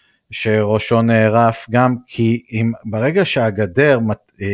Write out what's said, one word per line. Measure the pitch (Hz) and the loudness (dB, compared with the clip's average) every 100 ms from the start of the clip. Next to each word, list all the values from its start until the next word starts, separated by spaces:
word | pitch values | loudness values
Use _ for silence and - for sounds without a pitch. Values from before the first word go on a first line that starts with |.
| _ _ _ | _ _ _
שראשו | - 113 107 104 107 - 117 | -6 0 0 2 -2 0 0
נערף, | 117 113 110 113 117 110 - | 2 2 2 4 2 0 -2
גם | 120 127 123 - | 0 0 -2 -6
כי | - 113 117 - | -2 0 -2 -4
אם, | 110 113 113 113 | -4 -4 -4 -6
ברגע | 107 131 180 - | -4 -2 0 -2
שהגדר | 139 113 98 101 101 147 127 | 0 -2 -2 -2 2 2 2
מת-, | 113 104 _ - | 0 -4 _ -10
אה, | 98 | -6